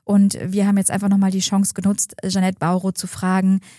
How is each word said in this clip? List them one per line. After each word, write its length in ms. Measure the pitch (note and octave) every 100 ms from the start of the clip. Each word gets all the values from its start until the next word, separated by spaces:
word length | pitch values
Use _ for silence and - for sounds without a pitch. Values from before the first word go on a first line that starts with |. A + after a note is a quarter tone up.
| -
Und 320 | G3+ G3+ -
wir 240 | F#3 G3 G3+
haben 100 | G3
jetzt 140 | F#3+
einfach 160 | G3 G3
nochmal 240 | G3 G3
die 80 | F#3+
Chance 340 | F#3 G3 G3
genutzt, 420 | - G3 G3+ - - F#3+
Jeanette 320 | F#3+ F#3 F#3
Bauroth 380 | D#3+ F3+ F#3+ F#3
zu 100 | F3+
fragen, 540 | - F#3 F#3 F#3+ F#3+ -